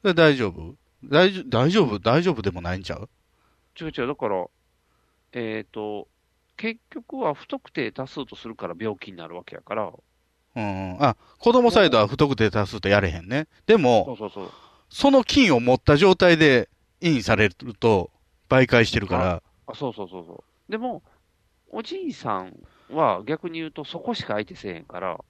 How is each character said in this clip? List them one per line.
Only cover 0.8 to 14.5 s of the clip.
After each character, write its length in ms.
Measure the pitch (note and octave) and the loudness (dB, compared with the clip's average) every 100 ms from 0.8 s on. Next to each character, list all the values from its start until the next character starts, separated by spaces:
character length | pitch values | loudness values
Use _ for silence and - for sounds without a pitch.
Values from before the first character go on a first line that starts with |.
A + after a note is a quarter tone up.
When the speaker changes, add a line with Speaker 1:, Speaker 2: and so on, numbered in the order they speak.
| _ _ | _ _
Speaker 1:
大 280 | C3+ D3 F#3 | -2 2 2
丈-、 100 | F#3+ C4 | 0 -4
大 220 | A2+ C#3 | 0 2
丈 140 | G#3 | 2
夫、 160 | D3 G#2 | 0 0
大 220 | G#2 C#3+ | 0 2
丈 80 | F3 | 0
夫 100 | C3+ | -2
で 80 | G2+ | -4
も 120 | F2+ | -6
な 120 | F2 | -8
い 60 | F#2 | -8
ん 20 | |
ち 100 | F#2+ | -8
ゃ 40 | - | -12
う？ 120 | A2+ _ _ _ _ _ _ - | -12 _ _ _ _ _ _ -14
Speaker 2:
違 40 | |
う 80 | D#3+ D3 | -12 -6
違 60 | |
う、 40 | B2 | -6
だ 80 | D3 | -4
か 100 | A#2+ | -4
ら、 200 | F#2+ F2+ _ _ _ _ _ _ _ _ | -4 -6 _ _ _ _ _ _ _ _
え 280 | B2 A2+ A2 | -10 -8 -10
ー 40 | |
っ 40 | G#2 | -12
と、 380 | A#2 G#2+ G#2 - _ _ _ _ - | -12 -10 -10 -14 _ _ _ _ -12
結 240 | A3 A3+ _ | -10 -10 _
局 280 | D#4+ - C4 | -20 -16 -8
は 180 | G#3 | -6
不 140 | C#3+ - | -8 -12
特 240 | C4+ - | -14 -10
定 180 | - A2+ | -8 -8
多 160 | - C3 | -8 -14
数 200 | - C3 | -12 -16
と 100 | - | -16
す 100 | A#2 | -18
る 80 | |
か 140 | A2 F#2+ | -12 -12
ら 80 | E2+ | -8
病 180 | A2+ G2 | -8 -8
気 140 | - | -14
に 80 | F2+ | -18
な 80 | E2 | -16
る 80 | |
わ 80 | F2 | -16
け 140 | - F2+ | -18 -20
や 40 | |
か 140 | _ | _
ら。 180 | G#2+ G2+ - _ _ _ _ _ B2 | -8 -8 -12 _ _ _ _ _ -8
Speaker 1:
う 40 | |
ん。 420 | G#2 F#2+ F#2+ F2+ | -8 -6 -8 -2
あ、 140 | C#3 - _ _ | -2 -2 _ _
子 120 | A#3 | 2
供 200 | B3 A#3+ | 4 4
サ 120 | A3 | 4
イ 60 | F#3+ | 4
ド 80 | A#2+ | 4
は 80 | A2 | 2
不 100 | C#3 | 2
特 200 | D3 C3+ | 0 2
定 120 | A2 | 0
多 160 | A2 | 0
数 160 | G2 G#2+ | -4 -4
と 80 | G2 | 2
や 120 | G2+ | 2
れ 100 | F#2+ | 2
へ 80 | F2+ | -4
ん 80 | F2 | -6
ね。 220 | C3 D#3+ _ - | -6 -6 _ 2
で 100 | A3 | 4
も、 280 | B2+ A2+ C#3 | 6 4 2
Speaker 2:
そ 60 | |
う 40 | A#2 | -8
そ 100 | G#2 | -12
う 40 | |
そ 140 | G2+ | -12
う。 80 | F2+ | -16